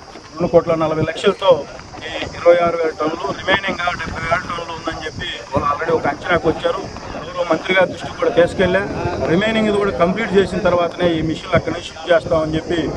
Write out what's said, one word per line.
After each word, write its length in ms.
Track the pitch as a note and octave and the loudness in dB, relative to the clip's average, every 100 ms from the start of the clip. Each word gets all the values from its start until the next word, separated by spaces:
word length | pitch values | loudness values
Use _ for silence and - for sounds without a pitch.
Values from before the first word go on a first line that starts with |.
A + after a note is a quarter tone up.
| - - | -18 -18
రెండు 320 | - D#3 F3 | -12 -4 2
కోట్ల 280 | E3+ E3+ D#3+ | 4 4 0
నలభై 260 | D#3 D#3 | 0 0
లక్షలతో 640 | D#3 - G#3 F#3+ F#3+ D#3 - - - - | -2 0 0 4 4 4 0 -12 -14 -12
ఈ 260 | D#3 D#3 | -8 -6
ఇరవై 340 | D3+ D3 E3 F3 | -6 2 4 6
ఆరు 200 | E3+ E3+ | 4 2
వేల 120 | D#3+ | -2
టన్నులు, 420 | D3+ D#3 F3 F#3 | -2 -4 -2 -6
రిమైనింగ్ 460 | E3 F3+ G3 G3 F3 | -4 0 0 0 -2
డెబ్బై 340 | F3 F3 E3 | -2 -4 -6
వేల 280 | E3 E3 F3 | -6 -2 -2
టన్నులు 220 | F3+ E3+ | -2 -6
ఉందని 440 | E3+ D#3+ D#3+ D#3+ D#3 | -6 -8 -6 -6 -8
చెప్పి 200 | - F3 | -8 -8
వాళ్ళు 440 | D3+ - D3 D3 | -8 -4 -2 0
already 260 | C#3+ E3 D#3+ | 0 0 0
ఒక 120 | D3+ | 0
అంచనాకు 420 | C#3+ F#3 E3+ E3 | -2 0 2 2
వచ్చారు. 320 | D#3 E3+ - - - - - | 0 0 -2 -6 -10 -10 -10
గౌరవ 280 | - F3+ E3+ | -6 -4 0
మంత్రి 220 | D#3+ - | 0 2
గారి 180 | F#3 F3 | 2 2
దృష్టికి 260 | - - - | 0 -10 -2
కూడా 120 | E3 | 2
తీసుకెళ్ళా. 580 | D#3 E3+ - F3+ F#3 G3+ - - - C3+ | 4 4 4 2 2 0 -4 -4 -2 0
రిమైనింగ్ 420 | E3+ A3 A3 G#3+ | 2 2 2 2
ఇది 100 | G3+ | 2
కూడా 140 | G3+ | 0
కంప్లీట్ 420 | F#3+ F3 F#3 A3+ | 2 2 0 2
చేసిన 260 | F#3+ F#3 F#3 | 2 2 2
తర్వాతనే 540 | F3 F3 E3+ - F3 | 2 2 2 2 2
ఈ 80 | E3 | 2
మిషన్లు 340 | D#3+ D3 - E3+ | 0 -2 0 0
అక్కడి 180 | E3 | 0
నుంచి 120 | E3+ - | -6 -8
షిఫ్ట్ 260 | - F3 | -4 2
చేస్తామని 440 | E3 - D#3+ D#3 D#3+ | 2 4 0 0 -2
చెప్పి 360 | D#3+ E3+ C#3 | -2 -2 -2